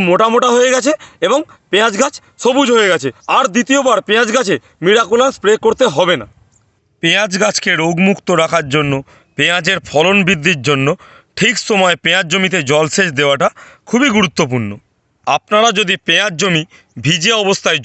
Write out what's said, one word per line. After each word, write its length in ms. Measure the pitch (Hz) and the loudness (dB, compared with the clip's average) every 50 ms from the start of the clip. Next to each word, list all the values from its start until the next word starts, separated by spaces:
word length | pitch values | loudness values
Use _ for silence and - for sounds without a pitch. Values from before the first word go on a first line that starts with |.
| 190 175 | 2 2
মোটা 180 | 180 190 220 226 | 2 2 2 2
মোটা 200 | 226 247 254 247 240 | 2 2 2 2 2
হয়ে 160 | 247 247 262 254 | 2 2 2 2
গেছে 180 | 254 214 277 311 - - - _ - | 0 0 0 -2 -2 -6 -18 _ -2
এবং 180 | 165 190 247 302 - _ - _ _ - | 0 2 2 0 -2 _ -16 _ _ -2
পেঁয়াজ 260 | 180 196 220 233 202 190 | 0 2 2 2 0 0
গাছ 140 | 180 196 - - _ _ _ - | -2 -2 -4 -10 _ _ _ -2
সবুজ 280 | - 240 262 277 277 226 240 | 0 0 2 2 2 4 4
হয়ে 140 | 226 208 190 | 2 4 2
গেছে, 160 | 175 151 127 131 - _ - - 170 | 0 0 -2 -6 -8 _ -6 -2 0
আর 80 | 233 269 220 175 | 0 0 0 0
দ্বিতীয়বার 440 | 233 233 - 269 277 262 262 220 190 | -2 0 2 0 2 2 2 0 0
পেঁয়াজ 260 | - - 208 226 240 214 214 | 0 0 0 0 0 0 0
গাছে 180 | 262 233 190 165 117 _ _ _ - 160 | -2 0 0 -2 -4 _ _ _ -4 0
মিরাকুলান 460 | 180 214 233 226 175 220 233 254 269 | 2 2 2 2 0 2 2 2 0
স্প্রে 200 | - - - 196 220 - - | -2 -2 0 0 0 2 2
করতে 200 | 226 226 - 254 214 139 | 0 0 2 0 0 2
হবে 200 | 143 185 175 175 | 0 0 0 0
না। 120 | 127 104 - _ _ _ _ _ _ _ _ _ _ _ _ _ - | -2 -4 -12 _ _ _ _ _ _ _ _ _ _ _ _ _ -4
পেঁয়াজ 300 | - 165 180 196 214 202 180 190 | -2 0 0 0 -2 -2 -2 -2
গাছকে 320 | 208 208 180 - - 196 180 156 | -2 -2 -2 -2 -2 -2 -2 0
রোগমুক্ত 460 | 160 165 170 165 190 190 196 - - - 180 160 | 0 -2 0 2 2 2 0 -2 -2 -2 0 0
রাখার 240 | 160 156 170 165 151 131 | 0 0 0 -2 -2 0
জন্য, 240 | 131 151 147 143 139 135 139 _ - - _ _ - | -2 -2 0 0 -4 -4 -6 _ -20 -20 _ _ -4
পেঁয়াজের 440 | - 147 165 175 180 156 185 190 170 - - | -2 0 0 0 -2 -2 -2 -4 -4 -6 -2
ফলন 260 | - 143 160 185 196 202 185 | 0 0 2 2 2 2 2
বৃদ্ধির 360 | 170 196 151 143 175 180 139 | 0 0 0 0 -2 -2 -2
জন্য 240 | 117 147 143 135 135 143 175 - - - - - _ _ - | 0 -2 0 0 0 -2 -2 -4 -8 -20 -20 -20 _ _ -6
ঠিক 180 | - - 226 226 - - - | -2 -2 -2 -2 -2 -4 -2
সময় 280 | 220 196 190 180 170 - | 0 2 2 2 0 -2
পেঁয়াজ 240 | - 165 175 190 190 156 | -2 -2 -2 -2 -2 -2
জমিতে 280 | 170 196 190 185 190 180 | -2 -2 -2 -2 -2 -2
জলসেচ 460 | 143 120 147 151 160 156 - - 190 175 135 131 | -2 0 0 0 0 0 0 -2 -2 -2 0 0
দেওয়াটা 300 | 147 143 139 135 170 220 - - - - - _ _ | 0 0 0 0 0 -2 -4 -6 -20 -20 -20 _ _
খুবই 220 | - - 240 285 277 | -2 0 0 2 2
গুরুত্বপূর্ণ। 600 | 208 220 214 160 - - 160 123 123 123 110 101 101 - _ _ _ _ _ _ _ _ - | 2 0 0 0 0 -2 -2 -2 -2 -4 -4 -6 -10 -12 _ _ _ _ _ _ _ _ -4
আপনারা 420 | 123 135 151 _ - 214 214 226 233 202 208 | -2 -2 -2 _ 0 0 2 2 2 2 0
যদি 160 | 208 175 190 - - | -2 -2 -4 -4 -2
পেঁয়াজ 260 | - 165 180 202 208 170 151 | -2 0 0 0 -2 -4 -2
জমি 220 | 190 190 170 156 160 _ _ - _ _ - | -2 0 0 -2 -4 _ _ -20 _ _ -14
ভিজে 360 | 123 107 143 175 170 165 214 226 214 | -6 -2 -2 -2 -2 0 -2 0 0
অবস্থায় 360 | 202 190 196 - - 185 165 151 | 0 -2 -2 -2 -2 -4 -4 -2